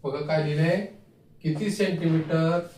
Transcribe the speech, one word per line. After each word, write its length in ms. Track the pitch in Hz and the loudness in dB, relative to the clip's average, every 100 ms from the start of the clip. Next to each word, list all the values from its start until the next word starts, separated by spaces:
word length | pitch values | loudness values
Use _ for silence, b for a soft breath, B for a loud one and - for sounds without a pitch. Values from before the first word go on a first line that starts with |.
बघा 220 | 143 143 151 | -6 -6 0
काय 180 | 156 | 0
लिहिलंय, 440 | 147 147 165 185 208 - - _ - - | 0 2 2 2 -2 -12 -20 _ -20 -6
किती 260 | 165 151 214 | -4 -2 -2
सेंटीमीटर 880 | 202 190 165 165 160 156 165 165 175 170 | 0 0 0 2 0 2 0 2 0 -4